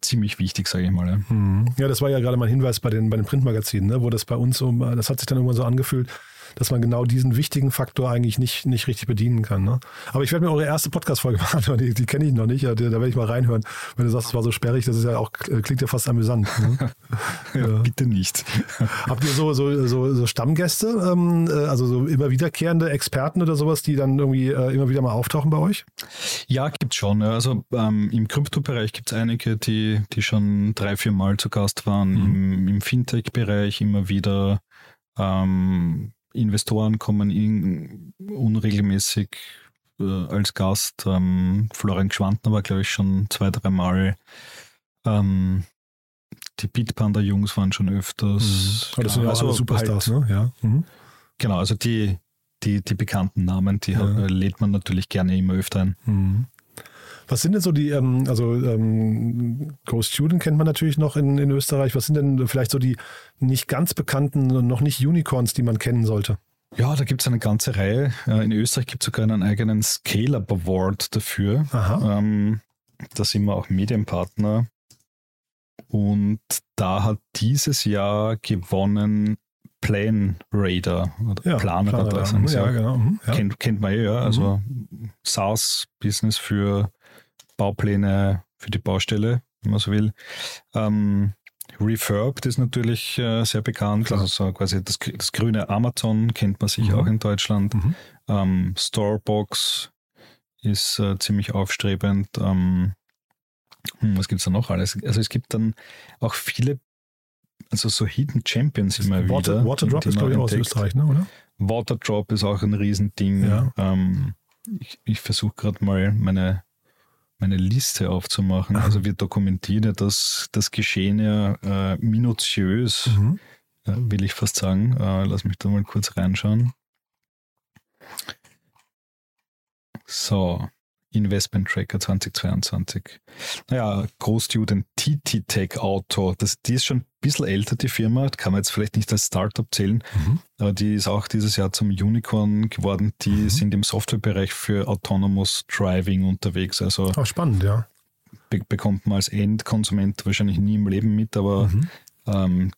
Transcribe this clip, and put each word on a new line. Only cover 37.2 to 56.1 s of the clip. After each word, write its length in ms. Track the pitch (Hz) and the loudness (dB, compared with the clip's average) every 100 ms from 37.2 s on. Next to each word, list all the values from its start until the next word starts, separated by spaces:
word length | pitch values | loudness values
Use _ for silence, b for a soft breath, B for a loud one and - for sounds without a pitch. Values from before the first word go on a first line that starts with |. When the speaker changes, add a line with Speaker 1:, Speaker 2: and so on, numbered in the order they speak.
| 104 | 2
Speaker 1:
in, 800 | 92 107 107 92 82 80 - - - | 2 2 0 0 -4 -8 -16 -20 -18
unregelmäßig, 1120 | 196 208 117 110 110 104 101 95 - - 101 - - B B _ _ - | -12 -2 0 0 0 0 2 0 0 -2 -4 -8 -18 B B _ _ -6
äh, 20 | 98 95 85 | -4 -4 -2
als 260 | 101 101 | -2 -2
Gast. 520 | - 95 98 - - 95 | -2 0 0 -4 -6 -2
Ähm, 600 | 92 92 92 92 98 107 | 2 2 2 2 0 -2
Florian 360 | - 104 92 98 | -2 -2 0 0
Gschwandner 420 | - 98 107 113 | 0 -2 0 0
war, 100 | 107 | 0
glaub 180 | 101 98 | 0 -2
ich, 100 | 95 | -2
schon 380 | - 98 95 101 | 0 0 0 -2
zwei, 220 | - 98 | -2 -2
drei 180 | - 95 | 0 0
Mal. 480 | 95 90 92 95 98 B B B B B B _ _ 113 | 0 2 2 0 -2 B B B B B B _ _ 0
Ähm, 580 | 104 98 95 92 95 87 _ _ _ _ _ _ - - - | 2 4 2 2 0 -4 _ _ _ _ _ _ -20 -18 -10
die 80 | 104 | -4
Bitpanda-Jungs 880 | - 110 - 110 104 101 101 104 - | -2 -2 0 0 2 2 2 0 0
waren 160 | 95 | 0
schon 160 | - 95 | 0 0
öfters. 560 | 98 92 - 104 101 | 0 -4 -4 -2 0
Speaker 2:
Mhm. 500 | 107 98 95 107 - - | 0 0 0 -2 -4 -4
Aber 80 | |
das 100 | 110 | -2
sind 100 | 120 | 0
ja 60 | 117 | 0
auch 20 | |
Speaker 1:
Also 140 | 113 - | 2 0
Speaker 2:
alle 80 | 117 | 0
Superstars, 520 | 120 107 110 101 113 | 0 0 2 0 2
Speaker 1:
halt 200 | 123 123 | 2 2
Speaker 2:
ne? 0 | |
Ja. 220 | 101 120 - 110 | 2 0 0 2
Mhm. 140 | 131 170 B B B B - | 2 0 B B B B -4
Speaker 1:
Genau, 200 | 104 92 | 0 0
also 180 | 98 107 | 0 0
die, 420 | 117 113 101 92 - _ _ _ | 0 0 0 -2 -8 _ _ _
die, 180 | 101 101 | 0 0
die 120 | - 95 | -2 -4
bekannten 500 | 104 98 92 - 90 | -2 0 0 0 0
Namen, 340 | 92 98 98 | 2 2 0
die 140 | - | 0
Speaker 2:
Ja. 60 | 95 | 0
Speaker 1:
hat, 180 | 101 107 | 2 2
äh, 80 | 95 | 0
lädt 320 | 92 95 95 | 0 0 0
man 120 | 104 | 0
natürlich 360 | 101 - 92 92 | 0 0 -4 -2
gerne 300 | 98 92 92 | 0 2 2
immer 160 | 92 | 2
öfter 280 | 92 - 98 | 0 -2 0
ein. 120 | 92 90 | 0 -2
Speaker 2:
Mhm. 420 | - | -2